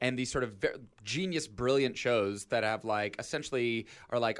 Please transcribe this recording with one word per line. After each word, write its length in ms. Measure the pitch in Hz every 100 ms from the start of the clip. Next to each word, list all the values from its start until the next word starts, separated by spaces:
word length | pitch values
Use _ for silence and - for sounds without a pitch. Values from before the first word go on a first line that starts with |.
and 160 | 123 127
these 140 | 127
sort 140 | 143
of 80 | 120
ve-, 160 | 101 147 - 117 -
genius, 460 | 104 127 185 160 107
brilliant 500 | 101 123 139 131 113
shows 460 | 127 117 98 101 -
that 160 | 120
have, 220 | 107 110
like, 320 | 110 104 104 101
essentially 680 | 135 160 - 131 120 117 107 - -
are 100 | 120
like, 180 | 117 110